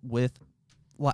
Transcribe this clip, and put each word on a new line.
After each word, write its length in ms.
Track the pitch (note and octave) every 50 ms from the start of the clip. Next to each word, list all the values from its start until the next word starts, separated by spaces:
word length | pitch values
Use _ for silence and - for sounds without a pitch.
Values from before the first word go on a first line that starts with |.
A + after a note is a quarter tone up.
with, 380 | - B2+ A#2 A#2+ B2+ B2 - - - - _ _ _ _ _ _ _ _ _
li-, 140 | - C#3+ C#3